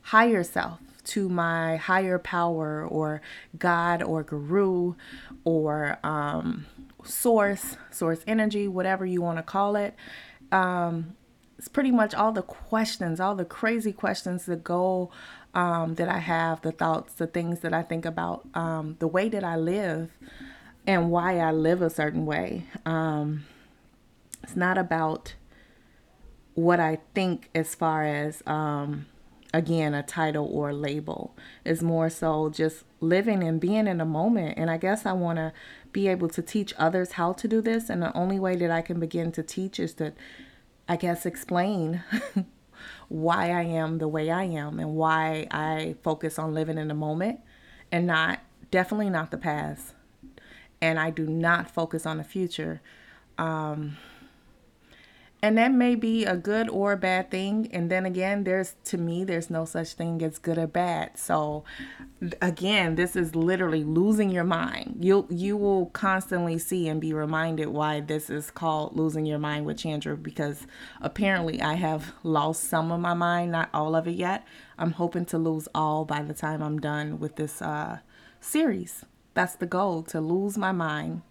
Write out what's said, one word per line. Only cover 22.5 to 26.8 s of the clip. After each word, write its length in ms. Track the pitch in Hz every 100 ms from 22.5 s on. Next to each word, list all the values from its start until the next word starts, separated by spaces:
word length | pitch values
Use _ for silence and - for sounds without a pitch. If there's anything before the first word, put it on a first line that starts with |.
| - 170 - 160
Um, 580 | 160 160 151 151 151 147 - - _ _ _ _ _ _ -
it's 140 | - 185
not 220 | 180 190
about 560 | 180 165 160 160 - - - - - - _ _ _ _ - - _
what 260 | - 170 175